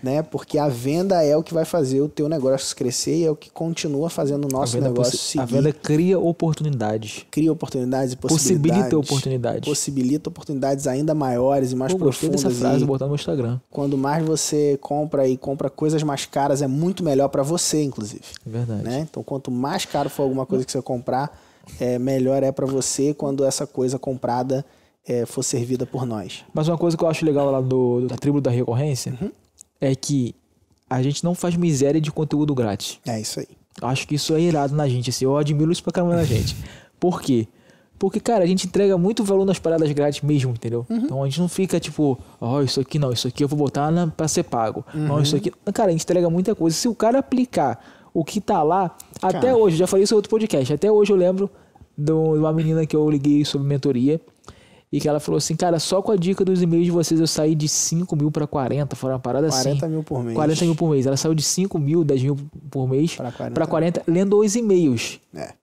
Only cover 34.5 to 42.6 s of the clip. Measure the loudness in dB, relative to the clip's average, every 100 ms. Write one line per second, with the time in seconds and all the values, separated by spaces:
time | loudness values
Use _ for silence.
34.5 | 2 0 0 0 0 -2 -2 0 2 2
35.5 | 2 2 0 -2 -2 0 2 2 0 -2
36.5 | -6 -12 -18 -20 _ 0 0 0 0 0
37.5 | _ _ _ _ -4 -2 -2 0 2 4
38.5 | 2 0 2 2 4 2 0 0 2 2
39.5 | 0 0 2 2 2 0 0 0 2 0
40.5 | -4 -4 -6 -4 -2 -2 -2 -4 0 -2
41.5 | 0 0 0 -2 0 0 0 -6 -8 -2
42.5 | 0